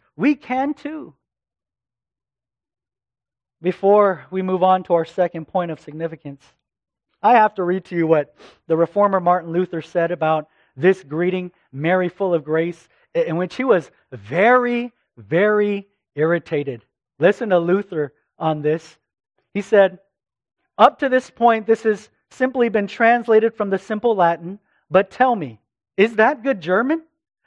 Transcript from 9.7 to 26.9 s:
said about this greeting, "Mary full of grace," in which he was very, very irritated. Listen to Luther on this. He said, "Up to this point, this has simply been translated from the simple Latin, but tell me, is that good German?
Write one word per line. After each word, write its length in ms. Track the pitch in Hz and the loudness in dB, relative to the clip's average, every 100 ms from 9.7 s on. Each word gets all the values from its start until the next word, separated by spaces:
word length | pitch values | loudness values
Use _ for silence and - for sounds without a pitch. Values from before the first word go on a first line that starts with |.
| 165 | -6
said 300 | - 175 170 | -6 -4 -2
about 360 | 170 156 156 151 _ _ - | -2 -2 -2 -4 _ _ 0
this 280 | 175 190 | 0 0
greeting, 480 | 139 151 175 185 180 - _ | -4 -4 -4 -4 -8 -16 _
"Mary 360 | 135 160 185 180 | -6 -2 0 -2
full 280 | - 190 170 | -4 -2 -2
of 80 | |
grace," 440 | 139 160 170 170 _ _ _ 170 | -2 -2 -2 -8 _ _ _ -4
in 220 | 165 160 | -4 -4
which 180 | 180 - | -6 -4
he 80 | |
was 260 | 262 185 - _ _ | 0 0 0 _ _
very, 840 | 123 101 160 220 254 240 240 240 - _ - | -20 -6 0 4 4 2 -4 -6 -14 _ -20
very 720 | 101 160 208 208 208 202 196 _ _ | -4 0 2 0 -2 -4 -8 _ _
irritated. 720 | 143 160 170 - 151 139 117 _ _ _ _ | -4 -2 -2 -4 -6 -6 -10 _ _ _ _
Listen 320 | 165 208 220 | 0 0 0
to 80 | 180 | 0
Luther 560 | 170 196 196 165 143 - _ _ | 2 -2 -2 -6 -8 -10 _ _
on 240 | 160 151 | -4 -2
this. 380 | 147 165 - _ _ _ _ _ _ | -2 -4 -8 _ _ _ _ _ _
He 80 | 202 | -10
said, 360 | 196 208 190 185 _ _ _ _ _ _ _ - | 2 4 4 0 _ _ _ _ _ _ _ 2
"Up 220 | 247 - | 4 4
to 100 | 269 | -2
this 220 | 254 - | -2 -2
point, 340 | _ 233 220 220 | _ 2 2 0
this 180 | 220 | 0
has 260 | 220 202 - _ _ | 0 -4 -8 _ _
simply 400 | - 262 262 233 | -6 -4 0 0
been 180 | 208 202 | 0 -4
translated 680 | - 233 240 233 220 226 - | 2 2 2 4 2 2 -2
from 160 | 202 | -4
the 80 | 190 | -4
simple 360 | - 214 240 202 | -4 -4 -2 2
Latin, 440 | 170 165 170 202 _ _ _ | 2 0 -8 -16 _ _ _
but 180 | 180 196 | 0 0
tell 260 | - 254 226 | 0 0 0
me, 240 | 135 107 _ _ _ - | -6 -12 _ _ _ 0
is 200 | 226 220 | 0 2
that 260 | 226 277 | 0 0
good 180 | 262 208 | -4 -4
German? 400 | 160 185 254 | -2 -2 0